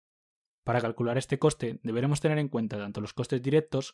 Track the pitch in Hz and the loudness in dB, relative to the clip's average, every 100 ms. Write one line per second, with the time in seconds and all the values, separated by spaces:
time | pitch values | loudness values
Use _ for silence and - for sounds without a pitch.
0 | _ _ _ _ _ _ - 120 113 - | _ _ _ _ _ _ 0 0 0 0
1 | 117 123 - 139 156 - 117 - 120 113 | 0 0 -2 2 2 2 -4 -6 -4 0
2 | 135 143 160 151 143 120 113 107 101 104 | 2 2 2 0 0 -2 -2 -4 -6 -6
3 | 104 - 120 131 131 151 151 135 - | -6 -6 -2 -2 2 2 2 -4 -4